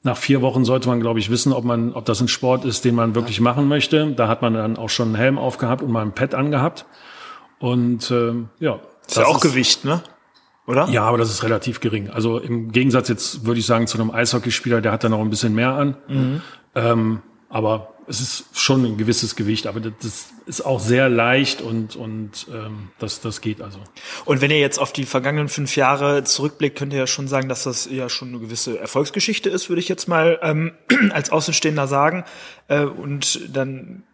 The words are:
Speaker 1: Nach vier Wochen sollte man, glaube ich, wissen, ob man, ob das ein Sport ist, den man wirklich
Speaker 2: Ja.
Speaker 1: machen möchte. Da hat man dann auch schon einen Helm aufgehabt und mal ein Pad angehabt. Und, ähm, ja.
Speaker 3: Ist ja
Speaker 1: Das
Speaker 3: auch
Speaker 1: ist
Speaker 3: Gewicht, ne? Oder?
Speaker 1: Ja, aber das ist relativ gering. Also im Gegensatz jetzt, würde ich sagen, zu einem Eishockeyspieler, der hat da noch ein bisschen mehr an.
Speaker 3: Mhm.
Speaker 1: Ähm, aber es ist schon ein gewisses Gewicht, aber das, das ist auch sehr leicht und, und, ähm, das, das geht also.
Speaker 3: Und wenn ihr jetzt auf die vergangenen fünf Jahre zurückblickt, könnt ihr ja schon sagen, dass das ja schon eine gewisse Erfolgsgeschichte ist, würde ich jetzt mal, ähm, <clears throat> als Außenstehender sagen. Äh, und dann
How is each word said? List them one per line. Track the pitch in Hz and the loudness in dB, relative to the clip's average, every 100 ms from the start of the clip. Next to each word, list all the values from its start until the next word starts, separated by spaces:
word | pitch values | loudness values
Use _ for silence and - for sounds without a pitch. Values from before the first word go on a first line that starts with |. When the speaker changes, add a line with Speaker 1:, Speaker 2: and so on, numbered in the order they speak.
Speaker 1:
Nach | 131 117 | -2 -2
vier | - 135 | 2 4
Wochen | 127 123 120 | 4 2 2
sollte | 131 127 | 2 2
man, | 120 | 0
glaube | 113 113 | 0 0
ich, | 101 | 0
wissen, | 117 143 | 2 2
ob | 131 | 2
man, | 120 117 117 | 0 0 0
ob | 120 | -4
das | 113 110 | -2 0
ein | 123 | 2
Sport | - 127 127 127 | 0 2 2 0
ist, | 110 | 0
den | 123 | 2
man | 120 113 | 4 2
wirklich | 113 120 104 | 2 -2 2
Speaker 2:
Ja. | |
Speaker 1:
machen | 117 123 143 | 2 4 2
möchte. | 147 135 156 151 | 2 4 2 2
Da | 123 113 | 2 2
hat | 113 | 2
man | 120 | 2
dann | 113 110 113 | 0 0 -2
auch | 110 | -4
schon | - 117 | -2 0
einen | 107 | 2
Helm | 127 139 | 2 2
aufgehabt | 131 - 120 123 | -2 -2 -2 -2
und | 143 | 0
mal | 113 | -2
ein | 107 | -2
Pad | - 131 | -2 -2
angehabt. | - 143 147 147 - - - - - - - - _ | 0 0 2 0 -2 -20 -20 -20 -20 -20 -20 -20 _
Und, | 123 123 120 120 - | -2 0 0 -2 0
ähm, | 120 117 117 113 _ | 0 0 -2 -8 _
ja. | 156 101 - _ - | -4 -4 -10 _ -4
Speaker 3:
Ist | - | 4
ja | |
Speaker 1:
Das | 127 | 4
Speaker 3:
auch | 151 | 6
Speaker 1:
ist | 160 | 4
Speaker 3:
Gewicht, | 131 123 - 139 | 4 2 2 0
ne? | 170 - _ _ _ _ _ - | -2 -4 _ _ _ _ _ -2
Oder? | 123 180 | 0 2
Speaker 1:
Ja, | 120 | 2
aber | 107 120 | 2 2
das | 117 | 2
ist | 101 | 0
relativ | 113 113 - 113 | 0 0 -2 -4
gering. | 117 107 101 | -2 -2 -4
Also | 113 113 117 | -2 -2 -2
im | - 120 113 | -2 -6 0
Gegensatz | 113 131 127 120 | 2 4 4 2
jetzt, | 113 - - 113 | -2 -2 -4 -2
würde | 117 | -2
ich | 107 | 2
sagen, | 117 117 | 2 2
zu | 110 | 0
einem | 110 | -2
Eishockeyspieler, | 110 120 123 120 110 123 117 | 0 0 0 -2 -4 0 0
der | 110 | 2
hat | 110 | 0
da | 113 | 0
noch | 110 | 0
ein | 110 | 0
bisschen | 107 117 | 0 0
mehr | 107 123 | 2 0
an. | 135 143 139 - | 2 -2 -2 -4
Speaker 3:
Mhm. | 139 131 147 - - _ | -2 0 -2 -8 -20 _
Speaker 1:
Ähm, | - 117 117 110 110 - _ _ | -2 2 2 2 -2 -8 _ _
aber | 110 107 110 101 - - | -4 0 -2 -6 -20 -10
es | 104 | -6
ist | 131 - - - | -6 -8 -10 -4
schon | - 135 | 2 4
ein | 120 104 | 2 0
gewisses | 110 117 113 - | 0 0 -2 -4
Gewicht, | 104 110 110 | -2 -2 -4
aber | 104 | -6
das, | 113 107 | -8 -8
das | 117 - - - - | -10 -8 -12 -18 -12
ist | 147 - | -8 -2
auch | 131 | -2
sehr | 101 123 131 | 2 4 4
leicht | 117 117 131 135 - | 4 4 4 2 -2
und, | 113 113 107 - | -4 -4 -4 -8
und, | 113 110 107 - - | -10 -10 -10 -12 -14
ähm, | 113 107 107 98 _ | -12 -12 -12 -14 _
das, | 107 - | -8 -6
das | 117 104 | -6 -6
geht | 110 107 | -6 -6
also. | 101 98 98 - - - | -10 -16 -20 -18 -16 -12
Speaker 3:
Und | - 135 | 0 2
wenn | 139 | 4
ihr | 151 | 4
jetzt | 139 - | 2 2
auf | 139 | -2
die | - | -4
vergangenen | 131 135 127 151 147 | -2 0 0 0 -2
fünf | - 139 - | -2 -2 2
Jahre | 131 139 143 143 | 4 4 2 2
zurückblickt, | 139 - 147 - 147 143 | 0 -2 -2 -2 -4 -2
könnt | 139 | -6
ihr | 139 | -2
ja | 131 | -2
schon | - 139 | -4 -2
sagen, | 135 131 | -2 -2
dass | 123 | -4
das | 135 120 - | -4 -4 -6
ja | 131 123 | -6 -6
schon | - 127 | -8 -10
eine | 123 | -12
gewisse | 113 113 - 113 | -8 -6 -4 -6
Erfolgsgeschichte | 117 - 147 - 208 214 196 | -4 -2 -2 -2 -2 0 -2
ist, | 190 - | -2 -2
würde | 170 | -4
ich | 170 | -2
jetzt | 180 - | -4 0
mal, | 165 160 160 | 4 4 2
ähm, | 165 151 165 - _ | 0 0 -2 -6 _
<clears throat> | 262 208 | 2 4
als | 165 139 | 2 0
Außenstehender | 160 151 160 160 151 135 | 0 2 0 0 0 0
sagen. | 139 147 180 170 - - - _ | 2 2 0 -10 -16 -20 -20 _
Äh, | 143 | 0
und | 143 - 143 143 131 - - | 0 -4 -8 -4 -2 -4 -4
dann | 135 135 135 - 190 - | -4 -4 -6 -14 -18 -20